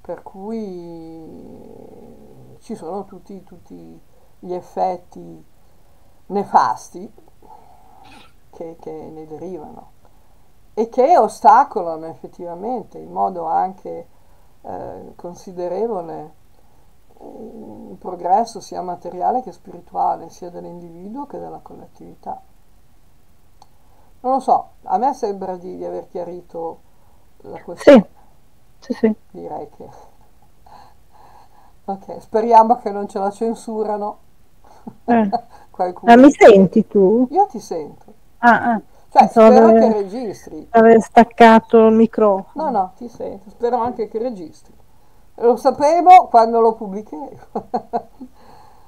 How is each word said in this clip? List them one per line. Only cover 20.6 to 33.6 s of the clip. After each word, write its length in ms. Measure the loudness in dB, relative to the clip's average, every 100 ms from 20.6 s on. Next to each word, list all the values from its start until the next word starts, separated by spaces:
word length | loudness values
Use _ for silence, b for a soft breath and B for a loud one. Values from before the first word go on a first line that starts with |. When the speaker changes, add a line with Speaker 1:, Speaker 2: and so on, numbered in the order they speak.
| -18 -18 -20 -20 -18 -16 -16
Speaker 1:
che 120 | -16
della 200 | -16 -18
collettività. 800 | -20 -20 -20 _ -20 -20 -18 -18 -20 -20 _ -20 -20 -20 _ -20 -20 -20 -20 -20 -20 _ _ _ _ -12
Non 140 | -6
lo 60 | -4
so, 300 | 0 -2 -2 -20
a 140 | -6 -4
me 160 | -4
sembra 420 | -4 -10 -8 -12
di, 220 | -12 -14 -14
di 80 |
aver 220 | -12 -12 -8
chiarito 720 | -8 -8 -12 -16 -14 -14 -14 _ -20 -20 -20 _ _
la 240 | -20 -18
questione. 460 | -16 0 6 6 4 _ _ _ _ _ -20 -20
Speaker 2:
Sì, 140 | -14
sì, 0 |
sì. 220 | -4 -4 -4 _
Speaker 1:
Direi 380 | -20 -16 -16 -18
che, 200 | -20 -20 -20 -20 _ -20 _ _ _ -20 b b -20 -20 b b b b b b -20
ok, 360 | -14 -14 -14 -20
speriamo 540 | -10 -8 2 2 4 -2
che 140 | -4
non 160 | -10 -10
ce 120 | -6
la 120 | -8
censurano. 840 | -6 -8 -8